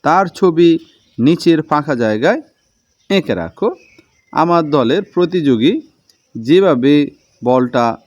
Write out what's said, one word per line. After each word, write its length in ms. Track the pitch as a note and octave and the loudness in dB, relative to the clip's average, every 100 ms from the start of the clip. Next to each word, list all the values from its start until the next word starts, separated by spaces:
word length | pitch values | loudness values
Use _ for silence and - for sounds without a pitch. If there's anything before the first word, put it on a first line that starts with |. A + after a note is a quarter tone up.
তার 200 | D3+ F3 F#3 | 2 0 0
ছবি 400 | - F#3+ D#3+ E3+ E3 - _ _ - | -2 0 2 2 2 -6 _ _ -2
নিচের 400 | B2+ E3 E3+ D#3+ | 0 2 2 0
ফাঁকা 320 | D#3 D3+ C#3+ | 0 -4 -2
জায়গায় 460 | B2 A2+ G#2+ D3 C#4 - _ _ _ _ _ _ | -2 -2 0 0 -2 -8 _ _ _ _ _ _
এঁকে 240 | G3 - | -4 -2
রাখো। 340 | F#2+ E2+ - A2+ - _ _ _ _ _ | -6 -6 -6 -6 -6 _ _ _ _ _
আমার 300 | - E3 E3+ D#3 | -4 0 0 0
দলের 320 | C#3+ A#2 E3 F#3+ | 0 0 -2 -4
প্রতিযোগী 600 | - F3 F3+ C#3+ A#2 C3+ D4 - _ _ _ _ | -4 -2 0 0 2 0 -2 -8 _ _ _ _
যেভাবে 600 | A#2 A2+ F3 F#3+ C3 C3 D3 C#3+ _ _ _ | -12 0 2 2 2 2 2 0 _ _ _
বলটা 440 | A#2+ B2+ B2 B2 A#2 - | -2 0 0 -2 -2 -4